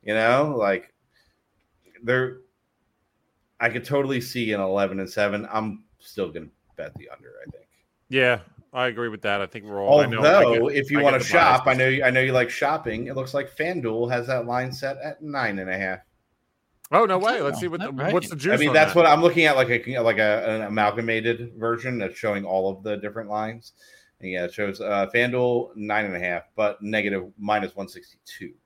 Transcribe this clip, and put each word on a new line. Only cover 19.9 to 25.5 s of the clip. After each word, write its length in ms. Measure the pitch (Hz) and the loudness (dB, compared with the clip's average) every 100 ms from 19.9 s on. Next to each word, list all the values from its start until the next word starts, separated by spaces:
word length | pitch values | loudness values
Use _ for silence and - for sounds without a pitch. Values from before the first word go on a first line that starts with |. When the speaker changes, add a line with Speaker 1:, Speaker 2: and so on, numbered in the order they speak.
| 127 | 0
Speaker 1:
like, 200 | 113 107 | 2 4
a, 260 | 107 107 110 | 2 2 0
an 140 | 110 | -4
amalgamated 920 | 104 107 104 107 117 113 113 117 120 113 | -2 2 2 0 -2 -2 -2 -4 -8 -6
version 420 | 113 117 127 123 | -4 -4 -4 -6
that's 180 | 95 - | -6 -4
showing 280 | 110 101 | -4 -4
all 260 | 95 95 95 | -2 -2 -2
of 140 | 95 | -4
the 120 | 107 104 | -8 -6
different 320 | 104 113 104 | -8 -10 -8
lines. 440 | 104 110 117 - _ - - _ _ | -6 -6 -10 -20 _ -20 -20 _ _
And 100 | 95 | -8
yeah, 140 | 90 | -6
it 80 | 87 | -6
shows, 280 | - 101 95 | -4 -6 -4
uh, 280 | 107 101 98 | -2 -2 0
FanDuel 640 | 120 123 123 123 | 2 2 2 0